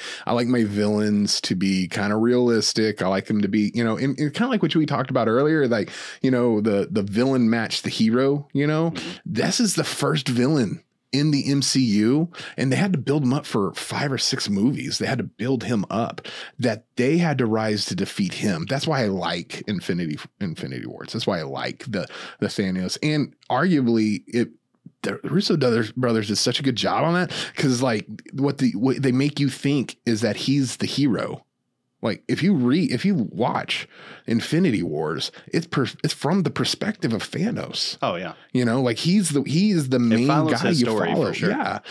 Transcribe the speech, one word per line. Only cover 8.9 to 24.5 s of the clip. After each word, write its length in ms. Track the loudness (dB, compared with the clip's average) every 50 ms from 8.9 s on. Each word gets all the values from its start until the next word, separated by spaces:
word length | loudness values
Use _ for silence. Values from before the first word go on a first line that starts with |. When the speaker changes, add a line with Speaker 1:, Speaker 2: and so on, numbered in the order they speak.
Speaker 2:
Mm-hmm. 180 | -2 -4 -8 -10 -12 -12 -10
Speaker 1:
this 340 | -6 -2 -2 0 0 2 2
is 160 | 0 2 0
the 80 | 0 -2
first 440 | -2 -2 -2 0 0 0 0 -2 0
villain 540 | 0 2 2 2 4 2 2 0 -2 -6 -12 _ _ _ _ _
in 200 | 0 2 2 2
the 180 | 2 2 2 0
M 120 | 0 0
C 200 | 0 2 2 2
U, 480 | 2 4 4 4 4 4 4 2 0 -2 -4 -10 -16 -12 -6 -2
and 140 | 0 0
they 40 | 2
had 160 | 2 2 2
to 80 | 0 0
build 240 | 0 0 0 2 2
him 80 | 2 0
up 120 | 0 -2
for 280 | -2 -2 0 0 0 -4
five 380 | -6 -8 -6 -4 -4 -2 -2
or 60 | -2 -2
six 320 | -2 -2 -2 -4 -4 -2
movies. 480 | 0 0 2 0 0 -2 -4 -6 -4 -4
They 80 | -2 -2
had 100 | -2 -4
to 40 | -4
build 400 | -6 -8 -6 -4 -2 -2 -2 -2
him 220 | -2 -2 -2 -2 -2
up, 320 | -2 -2 -2 -4 -6 -10 -14 -14 -14 -14 -16 -14 -8 -2
that 260 | -2 -2 -2 -2 -8 _ _ 0
they 200 | 0 2 2 2
had 200 | 2 2 2 0
to 80 | 0
rise 400 | 0 0 0 0 0 -2 -2 -2
to 100 | -4 -4
defeat 380 | -4 -4 -4 -2 -2 -4 -2 -2
him. 320 | -2 -2 -2 -2 -2 -4 -4
That's 160 | -4 -2 -2
why 180 | 0 0 0 0
I 40 | 0
like 560 | -2 -2 -2 -4 -4 -6 -6 -10 -12 -10 -8 -6
Infinity, 520 | -6 -4 -4 -4 -2 -2 -2 -4 -6 -8 -10 -16 _ _
Infinity 440 | -6 -6 -6 -6 -8 -10 -8 -10 -10
Wars. 280 | -12 -12 -14 -12 -8 -6
That's 120 | -4 -2 -2
why 120 | -2 -2
I 40 | -4
like 420 | -6 -6 -6 -6 -8 -8 -10 -10
the, 220 | -6 -6 -4 -6 -6 -10 -14 -16 -16 -6 -4
the 80 | -4 -2
Thanos. 500 | -2 -2 -2 0 0 -2 -2 -4 -4 -2
And 320 | -2 0 0 0 -2 -2 -6 _ _ -2
arguably, 760 | 0 0 2 4 4 4 4 4 4 4 2 2 0 -2 -4 -4
it, 220 | -2 -2 -2 -2